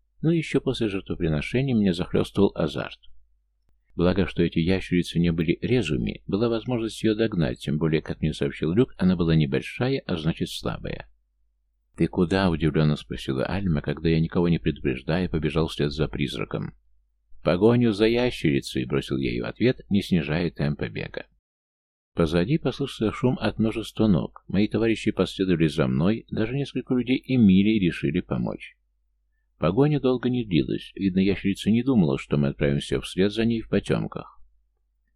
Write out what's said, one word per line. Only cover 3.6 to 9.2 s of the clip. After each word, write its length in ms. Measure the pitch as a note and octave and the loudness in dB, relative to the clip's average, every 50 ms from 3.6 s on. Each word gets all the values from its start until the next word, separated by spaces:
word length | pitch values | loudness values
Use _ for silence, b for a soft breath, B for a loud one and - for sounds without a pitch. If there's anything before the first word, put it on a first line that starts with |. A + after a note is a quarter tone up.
| _ _ _ _ _ _ _ | _ _ _ _ _ _ _
Благо, 320 | - E2+ F2+ F#2 G2 F2+ | 0 2 2 2 2 0
что 160 | - - - F2 | 0 0 0 0
эти 160 | F2 - E2+ | 2 2 0
ящерицы 600 | D#2+ F2 F#2+ F#2 - - F2+ F2 E2+ - - E2 | 2 2 0 0 0 0 0 0 0 0 0 0
не 120 | F2 E2+ | 2 2
были 260 | E2 E2 E2 D#2+ E2 - | 2 0 0 0 0 -2
резвыми, 600 | - F#2 A#2+ B2+ G2 D2+ D2+ B1+ A#1 - - - - | 0 0 0 0 0 -2 -2 -2 -2 -6 -6 -8 -8
была 220 | - F#2+ G2 A#2+ A#2 | -6 -2 -2 0 0
возможность 520 | A#2 A2+ - B2 B2+ A2+ A2+ A2 - - | -2 -2 -4 -4 -4 -4 -4 -6 -6 -2
ее 140 | - A2+ G#2+ | 0 0 2
догнать, 440 | G#2+ A2+ A2 G#2+ F2 D#2+ B1+ A#1 - | 2 0 0 0 0 -2 -2 -2 -6
тем 180 | - C#2+ C#2+ | -6 -4 -2
более, 240 | D2+ E2 D#2 D#2 D#2 | 0 0 0 0 0
как 180 | - - E2 - | -2 -4 -6 -2
мне 140 | - D#2 D2+ | -2 -2 -2
сообщил 400 | - - C#2 - - D#2 D2+ F2 | -2 -4 -4 -4 -2 -4 0 2
Люк, 200 | G#2+ C3+ - - | 2 2 0 0
она 180 | - F#2 F2+ F#2 | 0 2 2 2
была 200 | F2 | 2